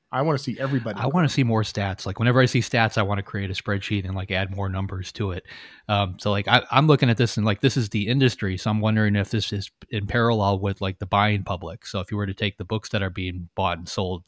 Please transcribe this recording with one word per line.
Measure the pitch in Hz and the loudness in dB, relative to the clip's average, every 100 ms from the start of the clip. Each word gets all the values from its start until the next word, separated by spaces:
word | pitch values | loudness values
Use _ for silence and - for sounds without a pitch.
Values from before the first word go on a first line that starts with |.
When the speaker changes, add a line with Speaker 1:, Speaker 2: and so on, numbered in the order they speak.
| _ | _
Speaker 1:
I | 127 | -2
wanna | 151 139 | 0 0
see | - 104 | -2 -4
everybody | 135 139 113 98 | -2 -2 -2 -4
Speaker 2:
I | |
Speaker 1:
grow. | 120 | 0
Speaker 2:
wanna | 170 151 | 2 2
see | - | 2
more | 123 110 | 2 2
stats. | 107 - 98 92 - | 0 -2 -4 -4 -6
Like, | 95 | 0
whenever | 117 123 | 4 6
I | 127 | 6
see | 123 | 4
stats, | - 120 110 - | 2 2 2 2
I | |
wanna | 101 101 | 0 0
create | 98 104 98 | -2 -4 -4
a | |
spreadsheet | 92 - 101 - 104 95 | -4 -4 -4 -2 -2 -2
and, | |
like, | 92 95 | -4 -2
add | 95 98 | -2 -2
more | 95 98 | -2 -2
numbers | 95 95 92 92 | -2 -4 -4 -8
to | - 101 | -6 -4
it. | 87 - - - - - | -4 -10 -18 -20 -12 -2
Um, | 101 98 87 | 0 0 -2
so, | 107 | 0
like, | 101 98 | 0 4
I, | 113 - | 4 4
I'm | 120 151 | 2 6
looking | 143 127 | 6 4
at | 113 | 2
this | 120 - | 2 0
and, | |
like, | 107 101 | 0 2
this | 170 143 | 0 0
is | 107 | -2
the | 107 101 | -2 0
industry. | 131 131 - 101 92 | 4 4 2 -4 -2
So | - | -2
I'm | 107 | 0
wondering | 107 110 107 104 | 2 2 4 2
if | 95 | 0
this | 110 - | -2 -2
is | 101 - _ - | -6 -8 _ -10
in | 110 101 | -6 -2
parallel | 120 117 113 101 98 | 0 2 2 2 0
with, | 101 98 | -2 -4
like, | 95 92 | -6 -6
the | |
buying | 95 101 104 104 | -2 2 2 2
public. | 90 90 82 82 | -2 -6 -8 -12
So | - 101 | -8 -8
if | 90 | -4
you | 104 | -4
were | |
to | 101 | -4
take | 92 104 - | -4 -4 -6
the | |
books | 92 110 - | -6 -6 -4
that | 107 | -4
are | 98 | -4
being | 90 92 90 85 | -6 -8 -8 -10
bought | - 95 87 | -4 -2 -4
and | 85 | -6
sold, | - 92 92 | -6 -4 -6